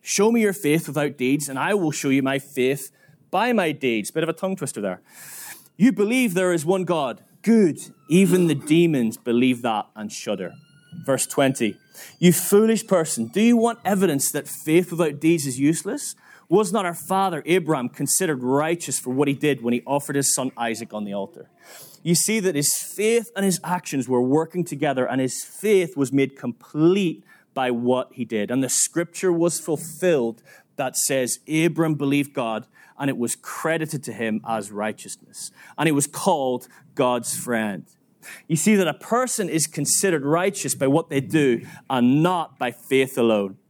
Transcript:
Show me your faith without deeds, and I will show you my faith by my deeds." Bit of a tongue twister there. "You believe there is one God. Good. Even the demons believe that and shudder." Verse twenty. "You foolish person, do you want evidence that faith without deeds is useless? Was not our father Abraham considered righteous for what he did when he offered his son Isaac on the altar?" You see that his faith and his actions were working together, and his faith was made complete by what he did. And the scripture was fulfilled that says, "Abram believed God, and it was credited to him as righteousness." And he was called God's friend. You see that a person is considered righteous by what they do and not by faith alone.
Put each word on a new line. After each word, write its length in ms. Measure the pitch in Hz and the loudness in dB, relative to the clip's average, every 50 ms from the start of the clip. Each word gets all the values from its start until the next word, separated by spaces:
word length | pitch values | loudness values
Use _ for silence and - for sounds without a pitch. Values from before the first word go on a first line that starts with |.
Show 300 | _ - - - 202 226 | _ -4 0 2 4 4
me 100 | 233 233 | 4 4
your 120 | 214 202 180 | 2 2 0
faith 340 | - - 143 151 165 165 | 0 0 2 2 2 0
without 300 | - 143 156 147 147 - | -2 -2 -2 -2 -2 -2
deeds, 320 | - 127 127 139 156 147 143 | -2 0 0 2 0 -2 -4
and 100 | 131 135 | -4 -4
I 140 | 143 175 208 | -2 0 0
will 180 | 208 175 151 | 0 0 0
show 180 | 139 - - 143 | -2 -2 0 2
you 140 | 135 139 131 | 2 2 2
my 160 | 135 139 135 | 0 -2 -2
faith 520 | 135 - - 135 123 131 139 143 - - _ _ _ _ - _ _ _ | -6 -6 -2 0 0 0 0 -2 -6 -16 _ _ _ _ -20 _ _ _
by 220 | - 185 220 247 | -2 0 0 2
my 220 | 240 214 180 160 147 | 2 2 2 0 -2
deeds." 380 | - - 127 113 110 98 - | -2 -2 0 0 0 -4 -4
Bit 120 | _ 160 160 | _ -2 -2
of 60 | 160 | -2
a 40 | 160 | -4
tongue 220 | - - 190 190 | -4 -4 -6 -4
twister 240 | 185 - 131 - 113 | -4 -6 -8 -6 -6
there. 220 | 101 95 90 - _ _ - - - - - - - - - - - - _ | -6 -6 -6 -8 _ _ -20 -20 -20 -18 -18 -16 -16 -16 -18 -20 -20 -20 _
"You 160 | - 180 262 | 4 4 4
believe 420 | 196 196 208 208 240 262 254 220 170 | 4 4 0 0 2 0 0 0 0
there 200 | 185 185 180 175 | 0 2 2 0
is 120 | 165 143 | 0 0
one 200 | 170 196 185 185 | 0 0 0 0
God. 380 | 165 180 160 143 123 113 - - _ _ _ | -2 -2 -2 -2 -4 -6 -10 -16 _ _ _
Good. 380 | - 196 233 220 202 165 135 - - - - _ _ - | 2 4 6 6 6 4 2 -2 -12 -18 -20 _ _ 2
Even 380 | 160 180 196 170 175 185 175 | 4 4 6 6 6 4 4
the 80 | 165 147 | 2 2
demons 640 | 135 - - 151 170 175 170 151 131 117 110 110 | -2 0 2 4 4 6 4 4 2 0 0 -2
believe 440 | - _ 123 117 120 127 127 127 117 120 | -4 _ 0 2 4 4 2 2 0 -2
that 240 | 120 110 107 - _ _ | -2 -2 -2 -4 _ _
and 160 | 110 107 104 | -12 -12 -10
shudder." 420 | - - - 117 104 95 92 85 - - _ _ _ - _ _ - - - | -10 -10 -6 -6 -6 -6 -6 -10 -10 -16 _ _ _ -20 _ _ -18 -10 -2
Verse 220 | - 135 123 - | -2 -2 -2 -2
twenty. 480 | - - - 139 135 131 - 120 104 - - _ _ _ - - - - | -4 0 2 2 2 2 0 -2 -4 -4 -6 _ _ _ -20 -20 -20 -6
"You 140 | _ 170 180 | _ 6 6
foolish 560 | 170 - - - 202 202 220 220 226 214 - | 6 4 2 4 4 6 6 6 2 0 0
person, 400 | - 196 175 160 156 - - 113 | 0 0 0 2 0 -4 -4 -6
do 140 | 113 - 190 | -4 0 2
you 160 | 220 233 240 | 4 4 6
want 220 | 233 226 233 226 - - | 4 4 2 0 -2 -2
evidence 480 | 185 208 190 196 175 143 139 - - | -2 0 2 2 2 2 0 -2 -2
that 160 | - 151 - | -2 -4 -6
faith 440 | - - - - 156 156 175 180 180 | -6 -14 -8 -2 2 2 2 2 2
without 280 | 170 160 175 156 147 139 | -2 -2 -2 -2 -2 0
deeds 260 | 147 160 170 160 139 | 2 2 2 2 0
is 140 | 139 120 127 | -4 -2 0
useless? 560 | 139 147 170 165 - 190 262 294 - - - _ _ - - - _ | 2 2 2 0 -4 -6 -8 -6 -8 -10 -12 _ _ -20 -20 -20 _
Was 240 | _ 160 208 214 180 | _ 2 2 2 2
not 140 | 185 220 190 | 0 -2 -2
our 100 | 175 170 | -2 -4
father 480 | - - - 190 190 196 190 170 147 - | -8 -6 -2 0 0 0 0 -2 -4 -2
Abraham 440 | - 170 190 165 147 156 135 123 123 | 0 0 0 2 0 -2 -2 -2 -6
considered 520 | - - 143 135 - - 190 165 151 127 | -4 -6 -4 -2 0 0 0 0 -2 -2
righteous 560 | 123 127 135 143 151 160 170 170 - 147 127 - | 0 0 0 2 2 0 -2 -4 -4 -6 -6 -6
for 120 | - 127 | -4 -4
what 160 | 127 135 147 | 0 0 0
he 80 | 143 139 | 0 0
did 260 | - 147 151 139 - | 0 0 0 0 0
when 120 | 113 120 120 | 0 -2 -2
he 100 | 123 - | -2 -2
offered 300 | 127 139 143 143 - 143 | -2 -2 -2 -2 -2 -2
his 180 | 143 135 - - | 0 0 0 -2
son 180 | - 127 131 - | -2 -4 -6 -4
Isaac 360 | - 117 120 113 104 117 110 - | -4 -4 -4 -4 -6 -8 -10 -8
on 100 | 107 104 | -8 -8
the 100 | 101 98 | -6 -6
altar?" 360 | 101 98 98 - - - _ _ _ _ - - - - - - _ | -6 -6 -8 -10 -20 -20 _ _ _ _ -20 -20 -20 -20 -20 -20 _
You 140 | _ 160 175 | _ 0 0
see 240 | 165 - - 214 226 | 2 2 0 0 0
that 160 | 180 190 165 | 0 0 0
his 180 | 143 147 - - | 0 0 0 -2
faith 560 | - - - - - 208 220 233 240 214 - _ | -4 -6 -10 -6 -2 0 2 2 0 0 -4 _
and 100 | 196 196 | 0 0
his 140 | 196 175 156 - | 0 0 -2 -4
actions 440 | 180 180 180 - - 156 139 120 | -4 -4 -4 -4 -4 -4 -4 -2
were 140 | 123 127 123 | 0 0 2
working 420 | 123 127 139 156 165 165 - 180 170 | 2 2 2 0 0 -2 -4 -6 -4
together, 420 | - 156 139 143 147 135 127 127 | -4 -4 -2 -2 0 0 0 0
and 160 | - - 175 | 0 0 -2
his 220 | 175 131 - - - | -2 -2 -4 -8 -12
faith 520 | - - - - 214 214 190 175 - - | -14 -14 -4 0 2 4 4 2 0 -2
was 160 | 143 139 131 135 | -2 -2 0 2
made 240 | 139 135 131 139 | 2 2 0 -2
complete 840 | - - 123 113 _ - - - 147 156 170 185 208 196 165 156 - _ _ - _ _ _ _ | -10 -10 -10 -10 _ -18 -10 -2 2 4 4 4 4 2 -2 -2 -6 _ _ -20 _ _ _ _
by 180 | 135 131 127 | -2 0 0
what 380 | 120 117 120 120 127 127 - - - | 0 0 2 2 0 0 -2 -6 -8
he 120 | - 120 | -10 -8
did. 260 | - 117 107 101 95 | -4 -2 -4 -2 -2
And 120 | 123 135 131 | -2 -2 -2
the 60 | 123 | -2
scripture 640 | - - - - - 165 170 - _ - 190 185 175 | 0 -2 -2 -2 -2 -4 -6 -6 _ -2 0 0 2
was 260 | 165 170 175 170 - | 2 2 0 0 -2
fulfilled 840 | - - 151 143 - - - - 185 180 165 139 117 117 113 - _ - - - _ _ _ | -4 -4 -6 -4 -6 -12 -8 -2 0 2 2 2 0 -2 -4 -8 _ -20 -20 -20 _ _ _
that 180 | - 139 131 - | -6 -6 -4 -4
says, 440 | - - - 139 135 127 117 - - _ | -4 -2 0 0 0 0 -2 -4 -8 _
"Abram 480 | - 151 160 165 170 151 156 165 160 156 | -4 0 2 2 2 2 2 0 0 0
believed 380 | 139 147 139 143 143 139 139 _ | 0 0 0 2 0 0 -2 _
God, 340 | 143 123 113 110 107 - _ _ _ - - _ | -4 -4 -4 -4 -6 -8 _ _ _ -20 -20 _
and 120 | - 139 139 | -6 -4 -4
it 80 | 131 | -2
was 180 | 113 120 117 - | -2 -4 -4 -4
credited 680 | _ - - - - - 160 160 165 156 151 165 139 - | _ -10 -14 -12 -4 -2 -2 -2 -2 -2 -4 -6 -8 -8
to 100 | - 110 | -10 -6
him 260 | 101 117 113 107 110 110 | -4 -2 -2 -2 -4 -4
as 240 | 113 113 110 101 101 | -4 -4 -4 -4 -6
righteousness." 800 | 104 101 104 110 107 - - - - _ - _ - - - - _ - - - - | -8 -6 -6 -6 -6 -8 -14 -16 -16 _ -18 _ -18 -16 -16 -16 _ -20 -20 -16 -4
And 100 | - 156 | 0 0
he 40 | 165 | 2
was 160 | 151 139 143 | 2 2 -2
called 600 | - - - - 202 175 151 135 131 127 120 - - - - _ _ _ | -2 -6 -2 0 0 0 0 0 -2 -4 -4 -8 -14 -20 -20 _ _ _
God's 400 | - 131 123 123 120 117 - - | 0 0 2 2 0 -4 -6 -8
friend. 500 | - - 123 120 113 110 104 98 87 - _ _ _ _ _ _ _ - - - - _ | -8 -4 -4 -2 -2 -2 -4 -6 -8 -12 _ _ _ _ _ _ _ -20 -20 -20 -20 _
You 80 | - 160 | -4 -2
see 200 | 151 - 202 220 | 0 2 4 4
that 120 | 196 185 | 4 2
a 60 | 156 143 | 0 -2
person 560 | - - - 214 247 254 247 - - 196 175 | -6 -4 -2 0 0 0 -2 -2 -4 -4 -2
is 180 | 139 160 151 | -2 -2 -2
considered 560 | - - 160 143 135 - - - 196 170 151 131 | -4 -4 -6 -2 -2 0 0 2 0 0 0 0
righteous 520 | 143 160 170 185 202 190 - - 139 - | 0 0 2 0 -2 -2 -4 -6 -6 -2
by 120 | - 139 | 0 0
what 220 | 135 139 156 165 _ | 2 2 2 0 _
they 120 | 143 139 | -2 -2
do 400 | 135 - - 156 143 131 120 113 - - - - _ _ | -2 0 2 2 4 4 2 0 -2 -12 -20 -20 _ _
and 340 | 135 127 120 123 135 151 160 | 0 2 4 4 4 4 4
not 360 | 180 185 175 156 - - _ | 2 2 0 -4 -6 -6 _
by 120 | 131 120 | -6 -6
faith 460 | 117 - - - 135 135 131 131 - | -6 -8 -4 0 2 2 2 2 0
alone. 400 | 135 120 117 110 104 101 95 95 _ _ | 2 2 4 4 2 0 -2 -8 _ _